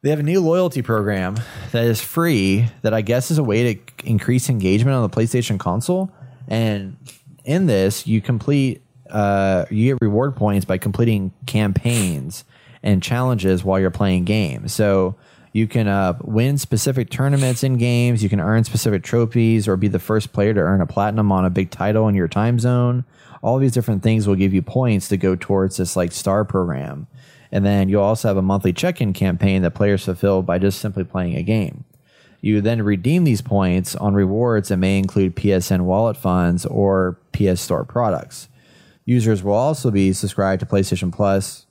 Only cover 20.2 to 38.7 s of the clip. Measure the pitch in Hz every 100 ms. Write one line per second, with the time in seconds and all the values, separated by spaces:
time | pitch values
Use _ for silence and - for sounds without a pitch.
20.2 | - - 101 104 82 95 87 - 104 110
21.2 | 104 95 92 90 95 - 98 107 110 101
22.2 | 85 101 113 120 120 123 123 123 123 _
23.2 | - - 110 127 135 117 117 101 117 110
24.2 | 104 98 98 95 - 131 127 104 - 98
25.2 | 92 92 - 98 95 - 90 - 87 -
26.2 | - 98 104 95 87 67 69 71 80 123
27.2 | - - _ 101 101 101 95 101 98 113
28.2 | 113 98 95 98 95 85 180 175 110 92
29.2 | 95 87 98 95 90 - 101 98 - 87
30.2 | 98 95 92 87 98 95 107 98 90 92
31.2 | 90 67 87 110 92 - - _ _ _
32.2 | _ _ 98 107 104 117 104 101 104 170
33.2 | 165 110 - 101 92 90 90 - 104 101
34.2 | 95 104 120 110 98 95 92 98 95 -
35.2 | 95 - 104 95 90 95 90 95 113 -
36.2 | 95 90 87 87 - 107 98 95 92 85
37.2 | _ - 101 90 - 82 - 120 117 87
38.2 | - - - _ _